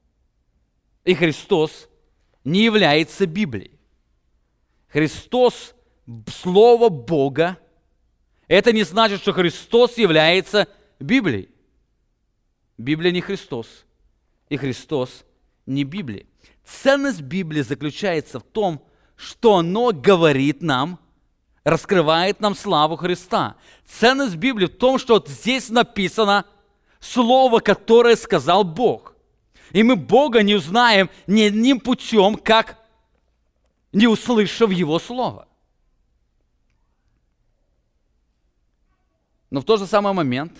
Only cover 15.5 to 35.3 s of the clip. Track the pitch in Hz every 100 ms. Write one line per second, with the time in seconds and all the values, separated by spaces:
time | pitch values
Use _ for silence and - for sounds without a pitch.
15.5 | _ - 135 139 185 143 98 _ _ _
16.5 | _ - - 269 277 277 185 135 180 165
17.5 | 151 120 143 147 - 202 160 - 127 -
18.5 | 220 202 147 _ _ _ _ - - 233
19.5 | 190 170 208 247 165 156 185 160 131 139
20.5 | 143 165 127 156 180 _ _ _ _ _
21.5 | _ 147 160 - 185 151 160 185 196 208
22.5 | 185 208 160 156 160 175 180 - 214 120
23.5 | - _ _ - - 226 269 269 165 240
24.5 | 220 180 - 247 262 - 214 - 139 220
25.5 | 254 - 233 - - 180 - 208 202 -
26.5 | _ _ _ _ _ - 247 233 262 262
27.5 | 226 - 190 - 226 240 226 - 180 131
28.5 | 185 190 160 226 117 - _ _ _ _
29.5 | _ _ 190 226 233 120 233 294 226 202
30.5 | 208 147 220 240 202 185 - - 214 214
31.5 | 214 240 262 240 254 - 220 190 - -
32.5 | 226 - - _ _ _ _ _ _ _
33.5 | _ _ _ _ 196 233 220 - 233 190
34.5 | - 226 180 156 160 - 247 220